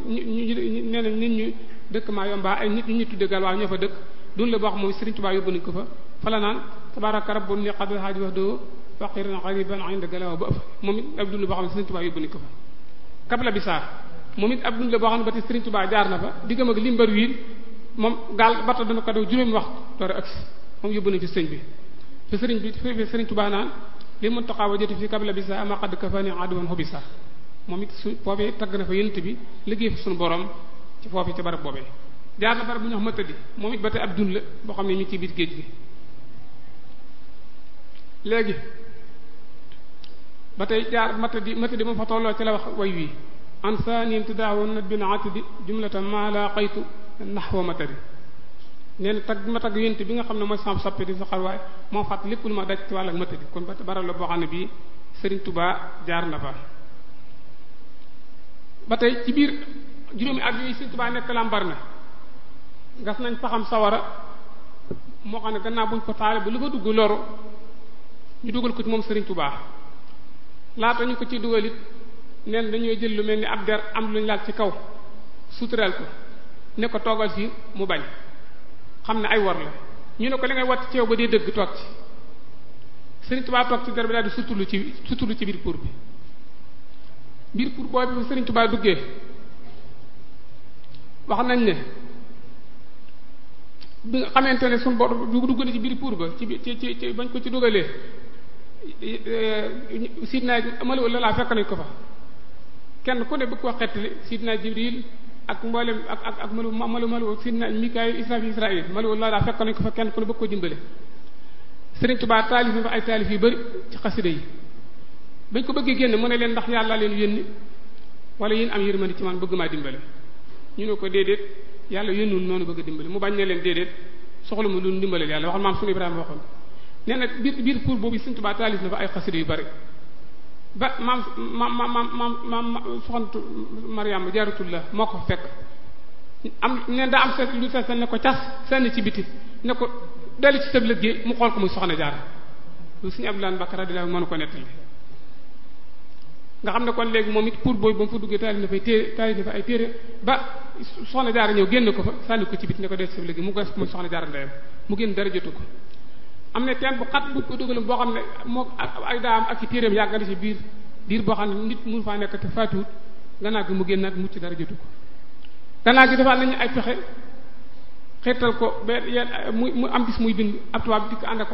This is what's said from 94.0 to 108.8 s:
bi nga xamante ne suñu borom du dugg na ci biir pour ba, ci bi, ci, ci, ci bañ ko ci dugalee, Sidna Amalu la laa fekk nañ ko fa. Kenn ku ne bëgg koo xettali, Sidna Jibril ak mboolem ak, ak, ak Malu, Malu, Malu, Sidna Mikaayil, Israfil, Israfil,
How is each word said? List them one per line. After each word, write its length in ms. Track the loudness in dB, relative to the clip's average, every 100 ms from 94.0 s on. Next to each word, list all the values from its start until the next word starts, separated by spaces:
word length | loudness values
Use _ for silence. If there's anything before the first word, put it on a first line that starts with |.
bi 140 | 0 0
nga 100 | 2
xamante 340 | 4 4 4 4
ne 80 | 4
suñu 160 | 2 4
borom 340 | 2 2 2
du 160 | 2 2
dugg 180 | 2 0
na 60 |
ci 80 | 0
biir 180 | 0 0
pour 180 | -2 -2
ba, 120 | -2 -2
ci 80 | -2
bi, 140 | -2
ci, 160 | -2 -2
ci, 180 | -2 -2
ci 140 | -2
bañ 160 | -2 -2
ko 100 | -2
ci 80 | -2
dugalee, 360 | 2 4 4 2 0 -2 -2 -2 -2 -2 -2 -2 -2 -2 -2 -2 -2 0 0 0 0 0 -2 -2 -2 -2 -2 0
Sidna 300 | 0 2 2 0 0
Amalu 260 | 0 2 2
la 100 | 2
laa 140 | 2
fekk 180 | 2 2
nañ 120 | 2 0
ko 100 | 0
fa. 100 | -2 -2 -2 -2 -2 -2 -2 -2 -2 -2 -2 -2
Kenn 220 | 0 0 0
ku 100 | 0
ne 100 | 0
bëgg 140 | 0
koo 120 | 0 0
xettali, 340 | 0 0 -2 -2 -2
Sidna 280 | -2 0 0
Jibril 460 | 0 0 0 0 -2 -2 -2 -2 -2
ak 160 | -2
mboolem 360 | 0 0 0 0 -2
ak, 120 | -2
ak, 120 | -2 -2 -2
ak 60 |
Malu, 200 | -2 0
Malu, 360 | 0 0 0 0
Malu, 300 | 0 0 0
Sidna 240 | 0 0 0
Mikaayil, 500 | 0 0 0 0 0
Israfil, 280 | 0 0 0
Israfil, 360 | 0 0 0